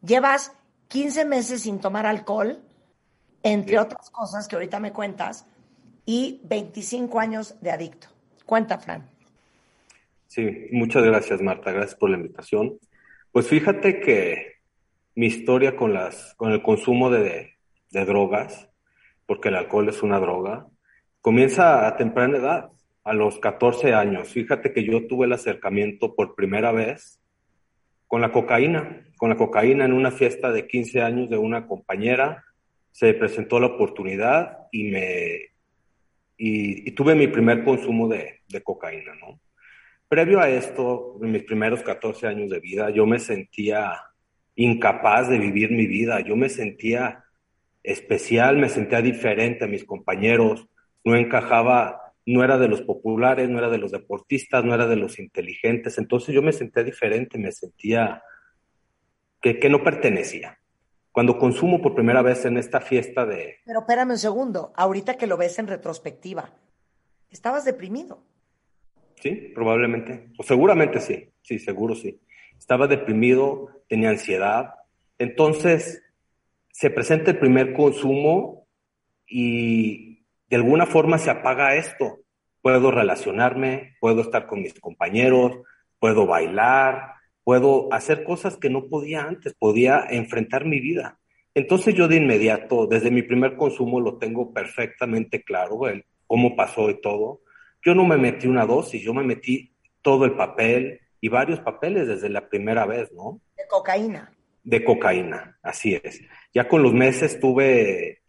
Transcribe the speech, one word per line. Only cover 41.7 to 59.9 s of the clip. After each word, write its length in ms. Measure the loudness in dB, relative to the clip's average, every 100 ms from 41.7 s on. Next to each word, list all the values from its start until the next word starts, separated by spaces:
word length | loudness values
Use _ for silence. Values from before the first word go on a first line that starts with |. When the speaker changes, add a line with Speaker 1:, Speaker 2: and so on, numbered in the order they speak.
| -2
Speaker 2:
catorce 460 | -4 -6 -8 -6 -6
años 240 | -6 -6
de 80 | -8
vida, 320 | -6 -6 -2
yo 160 | 2 4
me 100 | 2
sentía 840 | -2 -8 -8 -6 -2 -2 -4 -8 -16 _ _ _ _
incapaz 760 | 0 0 4 2 2 2 4 2
de 120 | 0
vivir 320 | 0 -2 0
mi 160 | 0 0
vida. 320 | 0 -2 -2
Yo 160 | -2 -2
me 140 | -2
sentía 720 | -2 -10 -6 -4 -4 -4 -8 _ _ _ _ _ _
especial, 760 | -8 -8 -4 -4 0 2 4 4
me 120 | 2
sentía 320 | -2 -2 0
diferente 640 | 0 0 -2 0 -2 -2 -6
a 20 |
mis 160 | -8
compañeros, 840 | -10 -10 -6 -2 2 4 2 0 -10 _ _ _
no 120 | 0 2
encajaba, 1000 | 2 -2 2 2 4 2 2 -6 -18 _ 0
no 180 | 2
era 140 | 4 4
de 100 | 2
los 140 | 0
populares, 640 | -4 -6 -4 0 2 2 -2
no 120 | -2
era 100 | -2
de 80 | -2
los 140 | -4
deportistas, 720 | -10 -10 -12 -6 -6 -2 0
no 100 | 2
era 140 | 0 2
de 80 | 0
los 240 | -2 -10
inteligentes. 800 | -10 -10 -10 -4 -2 -2 -4 -8
Entonces 340 | -2 -2 2
yo 80 | 2
me 100 | 2
sentía 300 | -2 -4 -4
diferente, 540 | -4 -4 -2 -2 -4 -8
me 140 | -10
sentía 720 | -10 -18 _ -2 0 0 -4 -18 -20 _ _ _ _ _ _ _ _ _ _
que, 200 | -2 2
que 100 | 4
no 140 | 4
pertenecía. 760 | 2